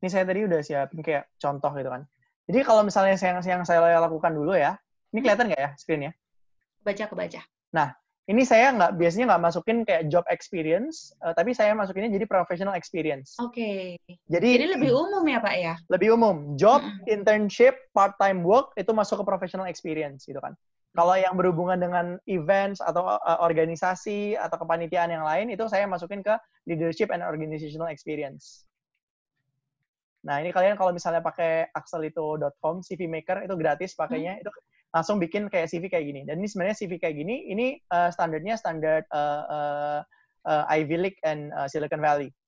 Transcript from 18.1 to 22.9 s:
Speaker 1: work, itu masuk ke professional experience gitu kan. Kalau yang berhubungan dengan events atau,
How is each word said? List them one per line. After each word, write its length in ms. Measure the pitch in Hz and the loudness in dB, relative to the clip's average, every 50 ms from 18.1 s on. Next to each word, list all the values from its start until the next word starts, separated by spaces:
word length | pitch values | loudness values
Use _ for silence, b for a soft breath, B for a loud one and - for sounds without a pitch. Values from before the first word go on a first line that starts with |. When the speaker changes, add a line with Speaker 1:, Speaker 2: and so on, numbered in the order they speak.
| 196 _ 196 196 190 185 170 | 2 _ 2 2 2 2 4
Speaker 1:
work, 260 | 170 202 247 285 - - - | 4 4 4 4 2 -6 -8
itu 160 | 185 - 220 | -2 0 0
masuk 240 | 220 208 - - 196 | 0 2 0 0 -4
ke 40 | 202 | -2
professional 400 | 196 196 185 185 180 - 190 190 | -2 -2 -2 -4 -6 -6 -6 -8
experience 640 | 185 170 - _ 175 156 156 156 143 139 135 - - | -8 -8 -10 _ -6 -4 -4 -6 -6 -8 -14 -16 -14
gitu 100 | 139 139 | -12 -10
kan. 140 | - 139 - _ _ _ _ _ _ _ _ | -10 -10 -12 _ _ _ _ _ _ _ _
Kalau 160 | - 170 175 185 190 | 2 4 6 6 4
yang 180 | 190 185 185 | 4 2 2
berhubungan 400 | 185 185 185 175 160 180 180 185 | 2 2 2 2 2 0 0 0
dengan 400 | 180 180 175 180 180 170 175 175 185 _ - | 0 -2 0 0 -2 -2 -2 -6 -10 _ -4
events 480 | 196 185 151 156 196 196 196 196 202 190 | -4 -4 0 2 2 2 2 0 -4 -4
atau, 300 | - - | -4 -2